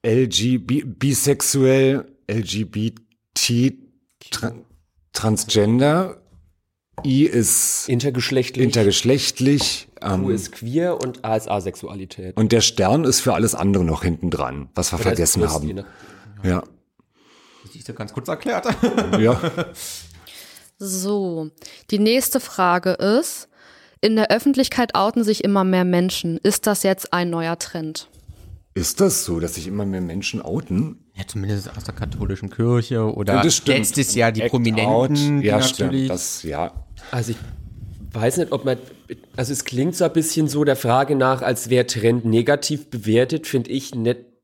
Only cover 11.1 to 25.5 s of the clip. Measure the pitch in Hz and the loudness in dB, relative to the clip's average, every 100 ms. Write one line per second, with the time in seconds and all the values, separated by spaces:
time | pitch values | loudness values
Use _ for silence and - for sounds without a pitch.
11.1 | 123 110 110 - 101 92 - - 101 95 | -6 -2 -2 0 -4 -4 -10 -14 -12 -14
12.1 | - 92 101 107 117 - - 95 139 147 | -12 -8 0 4 4 2 2 2 4 2
13.1 | 127 - 87 110 - 95 98 85 78 90 | 2 2 2 0 2 2 2 2 2 0
14.1 | 82 87 82 65 69 65 - 87 90 101 | -2 -2 -2 -4 -6 -8 -4 -4 -2 -2
15.1 | 92 - - 82 78 76 95 104 - - | 0 0 2 0 0 -4 -8 -12 -20 -20
16.1 | - 107 101 95 90 - _ _ _ _ | -20 -20 -4 -2 -2 -4 _ _ _ _
17.1 | _ _ _ _ _ - - - 117 104 | _ _ _ _ _ -20 -18 -16 -14 -10
18.1 | - - 160 - 208 240 - 240 - 202 | -10 -8 -6 -4 -2 -2 0 0 0 0
19.1 | 202 110 127 165 - - - - - - | 2 4 2 -2 -4 -8 -10 -14 -14 -16
20.1 | - - - - - - _ 196 185 190 | -20 -20 -20 -20 -20 -20 _ -8 -6 -2
21.1 | 208 190 165 156 _ - - - 208 214 | -2 -2 -4 -8 _ -20 -20 -4 2 4
22.1 | 254 247 254 - - 180 180 185 - 190 | 4 2 -2 -4 0 2 4 2 0 2
23.1 | 233 339 - - _ - - _ _ 214 | 2 0 -8 -16 _ -20 -20 _ _ 0
24.1 | 220 214 196 285 262 262 - 240 - 196 | 2 2 4 4 4 2 2 0 2 2
25.1 | 233 214 214 202 | 2 0 2 2